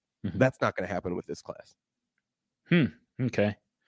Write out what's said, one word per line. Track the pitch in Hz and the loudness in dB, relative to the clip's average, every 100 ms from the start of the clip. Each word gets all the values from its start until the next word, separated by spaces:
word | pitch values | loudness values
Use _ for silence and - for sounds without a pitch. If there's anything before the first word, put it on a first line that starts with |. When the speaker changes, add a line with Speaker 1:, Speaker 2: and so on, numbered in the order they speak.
| _ _ 95 | _ _ -6
Speaker 1:
Mm-hmm. | - | 2
Speaker 2:
That's | 131 - | 2 2
not | 110 - | -4 -2
gonna | 92 | -4
happen | 92 90 90 | -4 -4 -6
with | - | -6
this | - | -12
class. | - - - _ _ _ _ _ _ _ _ _ - | -12 -16 -18 _ _ _ _ _ _ _ _ _ 2
Speaker 1:
Hmm. | 170 123 - _ - | 2 2 -2 _ -4
Okay. | 123 - 104 - _ _ | -2 2 0 0 _ _